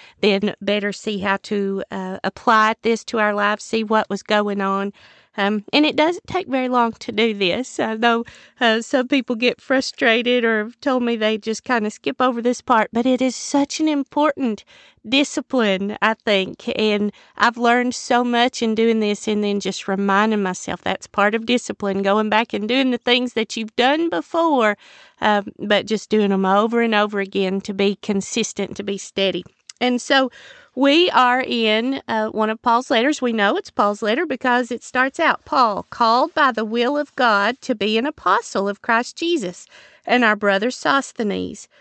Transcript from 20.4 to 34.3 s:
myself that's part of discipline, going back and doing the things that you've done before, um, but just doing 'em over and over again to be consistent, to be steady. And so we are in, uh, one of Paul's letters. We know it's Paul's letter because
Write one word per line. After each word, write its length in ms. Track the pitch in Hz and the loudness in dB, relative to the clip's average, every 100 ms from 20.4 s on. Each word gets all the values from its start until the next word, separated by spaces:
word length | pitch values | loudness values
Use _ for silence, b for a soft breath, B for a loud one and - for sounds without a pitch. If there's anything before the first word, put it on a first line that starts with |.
myself 380 | 185 185 - 175 | -2 -4 -8 -6
that's 260 | 185 185 - | -4 -6 -6
part 280 | - 208 226 | 0 0 0
of 100 | 226 | 0
discipline, 580 | 240 - 208 202 196 | -2 -2 -6 -4 -2
going 260 | 196 208 214 | 2 2 2
back 240 | 214 233 | 0 0
and 160 | - 208 | -4 -2
doing 220 | 262 262 | 0 0
the 60 | 240 | 0
things 360 | - 247 247 | 0 0 0
that 240 | 226 202 226 | -4 -4 -6
you've 180 | 220 - | -6 0
done 340 | 247 311 339 | 2 2 0
before, 680 | 339 - 330 330 269 214 208 B B B B | -2 -4 0 2 2 2 0 B B B B
um, 320 | 214 208 202 - | 0 0 -2 -6
but 280 | 202 202 202 | 0 0 0
just 220 | 214 - | -4 0
doing 220 | 214 202 | 2 2
'em 140 | 196 190 | 2 2
over 340 | 202 220 233 | 2 2 2
and 160 | 233 214 | 2 2
over 240 | 208 208 | 0 -2
again 400 | 196 196 190 196 | -4 -2 -2 -2
to 120 | - | -4
be 240 | 196 202 196 | -2 0 0
consistent, 760 | - 196 - 240 208 - 196 - | -2 -4 -2 -4 -4 -4 -8 -8
to 60 | |
be 140 | 208 202 | -8 -8
steady. 460 | - - 196 180 - _ - - | -8 -2 0 -2 -8 _ -16 -4
And 200 | 247 240 | -2 0
so 300 | - 277 262 B B B B - | 2 2 2 B B B B 0
we 340 | 277 302 359 | 4 4 4
are 300 | - 247 254 | 4 4 2
in, 600 | 254 240 220 220 247 269 - | 0 -2 0 0 -2 -4 -4
uh, 220 | 220 214 | -4 -2
one 200 | - 214 | -2 -2
of 120 | 226 | 0
Paul's 280 | 247 233 254 | 2 2 2
letters. 320 | 247 262 302 | 2 2 0
We 120 | 247 | -2
know 240 | 226 202 339 | 0 0 0
it's 120 | - | -4
Paul's 320 | - 208 208 | -2 -2 0
letter 240 | 214 247 | -2 -2
because 460 | 339 | -2